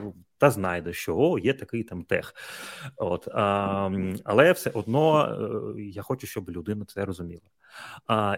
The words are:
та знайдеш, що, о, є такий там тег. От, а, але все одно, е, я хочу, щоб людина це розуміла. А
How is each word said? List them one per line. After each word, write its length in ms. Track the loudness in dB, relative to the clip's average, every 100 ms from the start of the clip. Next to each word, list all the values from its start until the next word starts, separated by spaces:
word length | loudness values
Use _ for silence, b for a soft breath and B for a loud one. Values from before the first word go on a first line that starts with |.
| -6 -12 _ 4
та 140 | 4
знайдеш, 460 | 6 0 -2 -4 -6
що, 200 | -2 2
о, 220 | 4 4
є 140 | 0
такий 300 | -2 -4 -6
там 200 | -6 -8
тег. 320 | -2 -2 -4 -16 B B B B -14 -6
От, 300 | -4 -2 -2
а, 600 | 0 2 2 2 0 0 0 -2 -4
але 280 | 2 6 6
все 180 | 6 0
одно, 560 | -4 0 2 6 4 4 -2 -4 -4 -6 -8
е, 40 |
я 200 | -10 -10
хочу, 260 | -4 -6 -4
щоб 220 | -8 -8
людина 360 | -8 -4 -6 -6
це 200 | -6 -6
розуміла. 360 | -6 -8 -12 _ _ B B B B 0
А 300 | 2 2